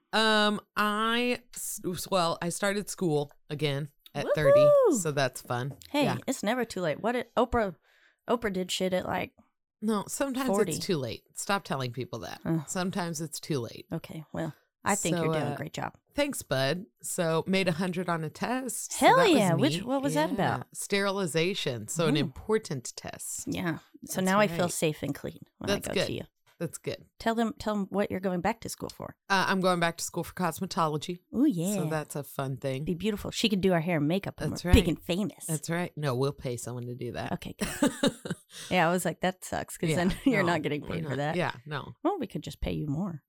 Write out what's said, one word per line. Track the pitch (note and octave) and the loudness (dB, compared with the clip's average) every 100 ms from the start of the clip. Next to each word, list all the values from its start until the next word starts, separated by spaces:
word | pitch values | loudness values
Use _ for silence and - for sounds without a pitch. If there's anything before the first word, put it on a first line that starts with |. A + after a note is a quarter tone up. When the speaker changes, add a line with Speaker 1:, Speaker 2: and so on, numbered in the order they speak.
| _ | _
Speaker 1:
Um, | G#3 A3 G#3+ G#3 G#3 - - | 2 4 6 4 2 -2 -2
I | G#3 G#3 A3+ A#3 B3 A#3+ - - | 0 2 2 2 2 -2 -6 -10
s-, | - - | -8 -6
s-, | - F3+ - | -6 -6 0
well, | F#3+ E3+ - | 2 2 0
I | F3 | -2
started | - G3+ G3+ G3+ | -2 0 0 -4
school | - F3+ D3 C#3+ - - | -2 0 2 0 -8 -12
again | D3+ D3+ C#3 D3+ _ - | -4 -2 -2 -4 _ -10
at | C#3+ F#4+ | -6 0
Speaker 2:
Woohoo! | D5 | 4
Speaker 1:
thirty, | C#5 C#5+ D5+ C#5+ B4 C4+ | 8 8 10 8 6 4
so | E3 | 2
that's | C#3+ C3 - | 2 0 0
fun. | - A#2+ C3+ A#2 - | -6 -4 -4 -8 -4
Speaker 2:
Hey, | D4 | 0
Speaker 1:
Yeah. | C4+ B2 - | 0 0 -4
Speaker 2:
it's | C4 | -4
never | B3 B3+ A3+ | -2 0 -2
too | - | -2
late. | F3 C#3 | -2 0
What | G3 | -2
did | A#3+ - - | -2 -2 0
Oprah, | A#3+ A#3+ G#3 E3+ _ _ _ _ - | 2 2 0 -4 _ _ _ _ -2
Oprah | A#3+ A3 | 0 0
did | F#3 F#3 | -2 -2
shit | - F#3 | 0 0
at, | F#3 - | 0 0
like, | F3+ - _ _ _ _ _ | -4 -4 _ _ _ _ _
Speaker 1:
No, | G#3+ G#3 - | -2 0 -2
sometimes | - C#4 B3+ - | -2 -2 -2 0
Speaker 2:
forty. | G3 G3 | 2 2
Speaker 1:
it's | D#3 - | 0 -2
too | E3 | -2
late. | B2 - _ | -2 -8 _
Stop | - - G3+ | -8 -2 -2
telling | - C#3+ B2+ | -2 -2 -2
people | A#2 A#2+ A#2+ | -4 -8 -8
that. | E2+ - - | -10 -6 -2
Speaker 2:
Ugh. | E3 D3 | -2 -2
Speaker 1:
Sometimes | F#3+ F#3 E3 E3+ D#3 | -2 -2 -2 -4 -4
it's | D#3+ - | -6 -8
too | - D3 | -4 -4
late. | A2+ - - | -4 -10 -10
Speaker 2:
Okay, | E3 - D#3+ D#3 | -8 -8 -12 -10
well. | E3+ E3 - _ _ - | -6 -6 -8 _ _ -2
I | G3+ | 0
think | F3+ E3+ | 0 0
you're | D#3+ | 0
Speaker 1:
So, | |
Speaker 2:
doing | D#3+ D3 | 0 -2
a | |
Speaker 1:
uh, | C#3+ | -4
Speaker 2:
great | D3+ | -8
job. | - C3+ - _ - | -8 -8 -10 _ -2
Speaker 1:
thanks, | C#4+ - | -2 -2
bud. | - C3 C3+ F3 G#3+ _ | -4 0 0 -2 -6 _
So | - - E3 D#3+ E3+ | -8 -2 0 0 2
made | F#3+ F3+ | 2 2
a | |
hundred | D#3+ F#3 F#3 F3+ | 0 -2 -2 -2
on | E3+ | -2
a | D#3 | -4
test. | - G3 B3+ C4 - - | -4 -2 -2 -4 -6 -6
So | - D4 | 4 8
Speaker 2:
Hell | B4+ | 8
Speaker 1:
that | A#4 | 8
was | C#4+ | 6
Speaker 2:
yeah. | F#3+ | 6
Which, | E3+ C4 E3 | 4 4 0
Speaker 1:
neat. | A#3 | -2
Speaker 2:
what | C4+ | -2
was | C4+ D#3 | 0 2
that | G#3+ | 0
Speaker 1:
Yeah. | A#3 D3 A#2 | 2 0 0
Speaker 2:
about? | - | -4
Speaker 1:
Sterilization. | - - G3+ G3+ G3 F3+ D#3+ E3+ G3 D#3 A#2+ A2+ | -10 -2 0 0 0 0 2 0 0 -2 -4 -4
So | - E3 | 0 2
an | D3 | 2
Speaker 2:
Oh. | |
Speaker 1:
important | C#3+ - - A3 A3 C#3 - - | 0 -4 -2 0 0 -6 -8 -12
test. | - - - - - | -12 -10 -10 -8 -6
Speaker 2:
Yeah. | E3+ F3+ D#3+ - - - | -4 -2 -4 -8 -18 -8
So | - | -2
Speaker 1:
That's | F#3 | 2
Speaker 2:
now | G3 | 4
I | G#3 | 4
feel | E3+ F3 | 2 0
Speaker 1:
right. | |
Speaker 2:
safe | - E3 D3+ | 2 0 0
and | - C#3+ | -4 -6
clean | - - - - | -8 -12 -18 -10
when | - | -4
I | G3+ | -4
Speaker 1:
That's | - | -2
Speaker 2:
go | |
Speaker 1:
good. | - - | -2 -2
Speaker 2:
to | |
you. | - - _ _ - | -4 -8 _ _ -10
Speaker 1:
That's | E3+ - | -8 -8
good. | - - - - | -8 -8 -10 -6
Speaker 2:
Tell | A#3 A3+ | -2 0
them, | A#3 - | 0 -2
tell | - G#3 | -2 -2
them | G3 | 0
what | F#3+ G3+ | 0 -2
you're | F#3+ | -2
going | F#3+ F3+ | -2 0
back | F#3 A#3 | 0 -2
to | - | -6
school | - - | -10 -10
for. | - - - - | -10 -14 -12 -2
Speaker 1:
Uh, | F#3+ E3 | 0 2
I'm | F#3+ | 2
going | F#3 F3 | 2 2
back | E3+ E3+ | 2 -2
to | |
school | - - | -6 -6
for | E3 | -6
cosmetology. | - F3+ D#3+ F#3+ - D#3+ D3+ - F3+ _ G#3+ | -2 -2 -2 -4 0 0 0 -4 -10 _ 2
Speaker 2:
Ooh, | D4 | 2
yeah. | F3+ F3 G3+ | 2 0 0
Speaker 1:
So | D#3 | 0
that's | D#3 D3 D3+ | -2 -4 -8
a | |
fun | C#3 - C3+ C3 | -6 -6 -4 -4
thing. | C#3 C3 D#3 | -4 -4 -2
Speaker 2:
Be | |
beautiful. | E3+ G3 G#3 - | -2 -2 -2 -4
She | - A3+ | 0 2
can | G3+ | 4
do | F#3 | 4
our | F3 | 4
hair | D#3+ E3 | 2 0
and | D3 | 2
makeup | F#3 - - | 0 -4 -6
when | - | -6
Speaker 1:
That's | - | -4
Speaker 2:
we're | F3 | 4
Speaker 1:
right. | F3+ | 6
Speaker 2:
big | F3+ | 6
and | D#3 | 0
famous. | - F3 G#3 - - | -2 -2 -4 -6 -6
Speaker 1:
That's | D#3 - | -4 -4
right. | E3+ F3 - | -4 -4 -4
No, | D3 B2 | -2 0
we'll | C3+ | -2
pay | - C3+ B2 | -2 -6 -6
someone | - B2 A#2+ | -8 -8 -8
to | B2 | -8
do | A#2+ | -8
that. | - A#2+ | -6 -6
Speaker 2:
Okay, | F3 - - | -6 -8 -6
good. | G3+ - C4 | -6 2 0
Speaker 1:
<laughs> | - C#4 - - - _ - - | 2 0 0 -6 -12 _ -16 -2
Speaker 2:
Yeah, | F#3 E3 | 2 4
I | |
was | F3+ | 2
like, | F3 - | 0 -2
"That | F3+ F#3 | -2 -2
sucks," | - D#2 - - | -6 -6 -6 -4
'cause | D#3+ | 0
Speaker 1:
Yeah, | E3 | 2
Speaker 2:
then | F3 - | 2 2
<laughs> | - | 2
you're | D3+ | 4
Speaker 1:
no, | E3+ | 4
Speaker 2:
not | E3+ | 2
getting | D3+ D3 | 0 -4
Speaker 1:
we're | - | -4
Speaker 2:
paid | F3 D#3 | -6 -4
for | |
Speaker 1:
not. | C3 | -2
Speaker 2:
that. | C#3+ F3 | -2 -2
Speaker 1:
Yeah, | C#3+ B2 D3 | -2 -4 -8
no. | D3 - - | -8 -10 -4
Speaker 2:
Well, | D#4 G4 | -2 -2
we | C4 | -4
could | D#3+ | -8
just | D#3+ - | -10 -6
pay | - | -4
you | E3 D3+ | -2 -2
more. | C#3+ G3+ E3 | -2 -4 -6